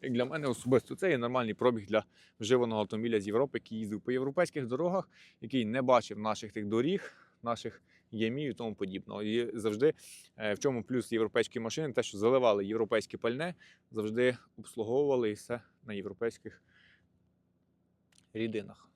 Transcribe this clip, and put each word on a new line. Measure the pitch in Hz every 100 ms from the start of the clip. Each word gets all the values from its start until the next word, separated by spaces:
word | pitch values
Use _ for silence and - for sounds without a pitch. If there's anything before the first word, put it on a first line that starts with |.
як | 139
для | 120 123
мене | 156 147
особисто, | 117 123 127 - -
це | 190
є | 139
нормальний | 120 127 117
пробіг | 104 123 117 98
для | 107 101 _ - _
вживаного | 104 123 120 110
автомобіля | 104 110 117 110
з | 98
Європи, | 104 139 120
який | - 110
їздив | 110 104
по | -
європейських | 127 135 139 175 156 127
дорогах, | 127 175 185 - _ - _
який | 117 131 110
не | 120
бачив | 127 123 - 104
наших | 107 104 110
тих | 110 104
доріг, | 110 131 190 - - - _
наших | 117 117 117 - _ _ _
ямів | 113 110 131 147
і |
тому | 110 117 101
подібного. | 98 95 98 101
І | 107 113 120 117
завжди, | 110 104 143 - - - - -
е, | 110
в | 101
чому | 143 127
плюс | - 127 110
європейської | 113 110 - 113 -
машини, | 113 131 156
те, | 120
що | 113 101
заливали | 110 131 123 101 98
європейське | 110 107 113 - -
пальне, | 117 123 165 175 - - _
завжди | 110 107 110 123 120 - -
обслуговували | 107 - 107 127 147 131 113
і |
все | 104 - 120 - _
на | 113
європейських | 101 95 95 117 - 110 - _ _ _ _ _ _ _ _ _ _ _ _ _ _ _ _ _
рідинах. | 110 113 110 101 107 -